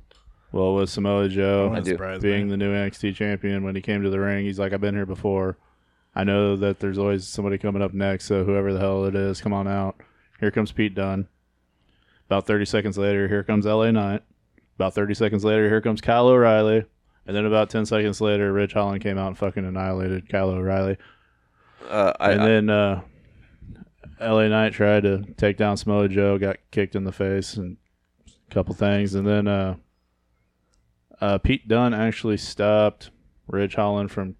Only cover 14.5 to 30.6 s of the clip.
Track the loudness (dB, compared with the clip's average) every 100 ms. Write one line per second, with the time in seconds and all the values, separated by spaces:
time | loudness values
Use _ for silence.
14.5 | _ _ -4 -2 0 -2 0 0 2 2
15.5 | 2 4 2 0 -2 0 4 6 6 6
16.5 | 6 4 2 -2 _ _ _ -8 -2 2
17.5 | 2 2 -2 -2 0 0 0 0 0 0
18.5 | 0 0 0 -2 -2 -4 -4 -4 -4 -4
19.5 | -4 -6 -4 -4 -4 -4 -6 -4 -2 0
20.5 | -2 -2 0 -2 -4 -8 _ _ _ _
21.5 | _ _ -20 -6 0 0 2 2 4 4
22.5 | 4 4 2 2 0 -8 -20 _ -20 -20
23.5 | -20 -20 -20 -20 _ -20 -8 0 4 4
24.5 | 4 2 2 4 4 4 0 -4 0 0
25.5 | 2 0 0 0 2 2 2 2 2 0
26.5 | -4 _ -2 -2 -2 -4 -2 -2 -2 -4
27.5 | -8 -10 -12 _ _ _ _ _ _ -6
28.5 | -4 -2 0 0 2 0 0 0 2 2
29.5 | 0 -2 -6 _ _ _ _ _ _ _
30.5 | _